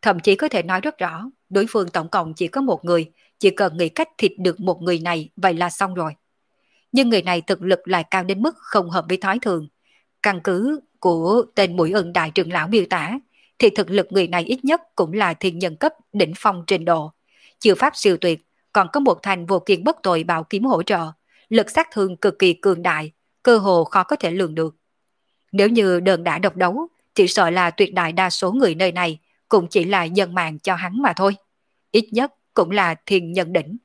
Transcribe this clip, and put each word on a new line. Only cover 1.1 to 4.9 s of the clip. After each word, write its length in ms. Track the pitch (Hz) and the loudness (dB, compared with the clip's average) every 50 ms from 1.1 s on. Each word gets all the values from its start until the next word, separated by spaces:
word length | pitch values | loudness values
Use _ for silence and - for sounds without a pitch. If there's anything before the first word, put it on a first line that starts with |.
| 160 165 202 262 - _ _ _ | -6 -8 -14 -16 -18 _ _ _
đối 160 | 185 196 202 226 | -2 -2 -2 0
phương 200 | - 226 190 175 | 0 -2 -2 -2
tổng 200 | - 175 160 165 | -4 -6 -6 -2
cộng 240 | - 202 170 160 160 | -4 -4 -4 -4 -6
chỉ 140 | - 175 165 | -6 -6 -6
có 140 | - 269 | -4 -4
một 240 | 277 262 196 156 - | -2 -2 -2 -4 -2
người, 260 | 170 175 170 160 156 _ _ _ _ _ _ | 0 0 0 0 -2 _ _ _ _ _ _
chỉ 100 | - 196 | 2 2
cần 280 | 196 - 202 185 156 170 | 2 2 -2 -2 0 -2
nghĩ 120 | 175 160 | -4 -4
cách 200 | - - 320 - _ _ | -2 -4 -4 -4 _ _
thịt 140 | - 190 - - | -2 -2 -2 0
được 220 | 185 147 160 - | -2 -2 -2 0
một 220 | 208 185 175 180 | -2 -4 -4 -2
người 180 | 170 175 | -2 -2